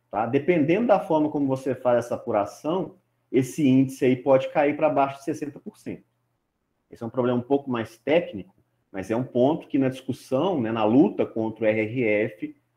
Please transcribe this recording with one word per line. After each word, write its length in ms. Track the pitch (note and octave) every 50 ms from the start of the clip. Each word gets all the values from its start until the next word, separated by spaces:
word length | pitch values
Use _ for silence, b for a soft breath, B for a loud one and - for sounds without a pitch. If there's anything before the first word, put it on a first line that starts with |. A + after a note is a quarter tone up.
| _ -
tá? 160 | - G2+ A2+
Dependendo 600 | A#2 B2+ C#3 C#3 - F3+ E3 C#3 D#3+ E3+ G#3 A#3+ B3
da 100 | G3+ F#3+
forma 300 | - - E3 D#3 D3+ D3
como 180 | D3 D3 C#3+
você 280 | C3 C3 C3 - C#3+ B2
faz 320 | - - B2 A#2+ A#2+ A#2
essa 80 | - A#2
apuração, 840 | G#2 - A#2+ A2 G#2 G2+ - - - - G3+ - F#3+ D#3+ - - _ _ _ _ _ _ _
esse 380 | - B2+ C3+ C3 - - D3+ C3
índice 360 | C3 C3 C3+ C3 C3 - D3
aí 120 | B2+ B2+
pode 320 | B2+ - C#3+ C3+ C3 C3+ -
cair 260 | - D#3+ D3 D3 D3+
pra 120 | D3 D#3 D3+
baixo 300 | C#3 C#3 C3+ C#3 C3+ -
de 60 | -
sessenta 360 | E3 D3+ - D3+ C#3 C#3 C3+
por 180 | - G#3 - _
cento. 260 | - B2 F#2 - _ _ _ _ _ _ _ _ _ _ _ _ _ _ _ _ _ _
Esse 140 | - - A#2
é 20 |
um 40 | A2+
problema 280 | - C3 A#2+ A#2+ B2 A#2+
um 40 | A#2
pouco 280 | - C#3 C#3 C#3 C3+
mais 280 | B2 A#2 A2 - - -
técnico, 580 | - C3+ D3+ F3 F3 - - F#2+ F2+ _ _ _ _ _ _ _ _ _
mas 200 | - F#2+ F2+ -
é 60 | A2+
um 80 | A#2+ C3
ponto 440 | - - B2 B2 C#3 D#3+ D#3 - -
que 80 | -
na 140 | C#3 C3+ C3
discussão, 680 | B2+ - - - A#2+ - - - C3 C3 D#3+ G3 F#3 C#3+
né, 140 | A2+ A2 A2+
na 120 | A#2 G#2+
luta 420 | G#2+ A#2 C3+ F3 G#3+ - - A2
contra 400 | - - A2+ A2 A2 A2 - A#2
o 20 | G#2+
R 120 | A2 A2+
R 240 | A2 G#2+ A#2+ C3 A#2+
F, 520 | G#2+ G#2+ G#2 A2 A2 - - D3+ D3+ D3+ _ _ _ _